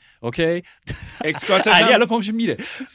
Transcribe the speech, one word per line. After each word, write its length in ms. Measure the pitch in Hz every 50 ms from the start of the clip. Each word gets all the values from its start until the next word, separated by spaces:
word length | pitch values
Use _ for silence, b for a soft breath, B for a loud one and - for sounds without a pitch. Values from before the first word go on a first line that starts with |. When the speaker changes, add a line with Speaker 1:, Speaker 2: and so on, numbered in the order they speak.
| b b b b
Speaker 1:
اوکی؟ 420 | b 117 - - 165 160 170 175 175 b b b b - - - - - - - -
Speaker 2:
اکس 240 | 156 156 - - -
گاتش 260 | 190 190 190 214 180
Speaker 1:
علی 100 | 175 165
Speaker 2:
هم 80 | 170 -
Speaker 1:
الان 140 | 214 240 185
پامش 200 | 226 226 190 208
میره. 280 | 220 226 226 180 120 - B B B B 262 B